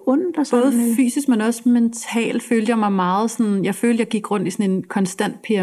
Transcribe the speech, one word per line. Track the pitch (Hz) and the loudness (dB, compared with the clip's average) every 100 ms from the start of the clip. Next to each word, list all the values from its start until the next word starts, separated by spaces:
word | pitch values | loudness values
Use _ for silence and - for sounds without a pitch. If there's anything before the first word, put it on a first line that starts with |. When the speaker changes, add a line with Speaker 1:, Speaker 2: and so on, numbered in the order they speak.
| - | 0
Speaker 1:
ondt | 277 359 311 | 0 0 -2
og | 269 | 0
sådan, | 247 262 | 2 2
Speaker 2:
Både | 240 | 2
Speaker 1:
eller? | 233 233 | 2 2
Speaker 2:
fysisk, | 247 285 277 | 0 0 0
men | 220 | 2
også | 220 233 247 | 0 0 2
mentalt | 240 233 233 - 233 226 233 | 2 2 -2 -6 -2 -2 -2
følte | - 226 214 | 0 0 2
jeg | 226 | 2
mig | 208 | 2
meget | 196 180 196 226 | 2 2 0 0
sådan, | - 214 196 | 0 0 0
jeg | 180 | -2
følte, | 196 240 233 | 0 0 0
jeg | 226 | 0
gik | 214 - | -4 -2
rundt | 208 175 | -2 -2
i | |
sådan | - 196 | -2 0
en | 185 | -2
konstant | - 202 185 - 185 - | -2 -2 -2 -2 -6 -6
P | - 208 | -2 0